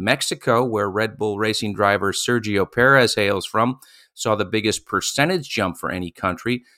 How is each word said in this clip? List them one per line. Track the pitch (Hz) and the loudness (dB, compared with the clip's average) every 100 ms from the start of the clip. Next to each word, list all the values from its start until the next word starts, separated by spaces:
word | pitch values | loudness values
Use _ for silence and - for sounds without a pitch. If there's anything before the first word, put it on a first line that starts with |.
Mexico, | 95 139 - 147 - 117 | -2 0 -2 -4 0 0
where | 127 107 101 | 2 -2 -2
Red | 98 110 - | -2 -4 -4
Bull | 110 101 | -6 -2
Racing | 110 107 107 | -2 -2 -4
driver | 95 101 101 98 | 0 2 2 0
Sergio | 92 - 120 110 98 92 | -2 0 0 0 0 0
Perez | - 127 139 117 | 2 4 6 4
hails | - 101 98 - | 2 0 0 -2
from, | 110 120 131 - - _ | -2 -2 -2 -12 -20 _
saw | - 117 | -8 -2
the | 104 | 0
biggest | 98 110 107 101 | 0 0 0 -2
percentage | - 113 - - 151 185 139 | -2 -4 -2 0 0 0 -2
jump | - 95 - | -2 -2 -2
for | 82 | -6
any | 92 90 | -6 -6
country, | - - 85 117 123 - | -4 -4 -2 -4 -4 -6